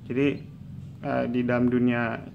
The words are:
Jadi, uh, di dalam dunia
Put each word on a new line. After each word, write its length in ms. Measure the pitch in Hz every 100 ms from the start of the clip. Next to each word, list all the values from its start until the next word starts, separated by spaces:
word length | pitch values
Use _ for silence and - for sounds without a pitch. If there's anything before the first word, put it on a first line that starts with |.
| -
Jadi, 320 | 127 143 - - - - - - - 143
uh, 240 | 127 123
di 160 | 120 123
dalam 240 | 123 123
dunia 480 | 123 123 120 117 - -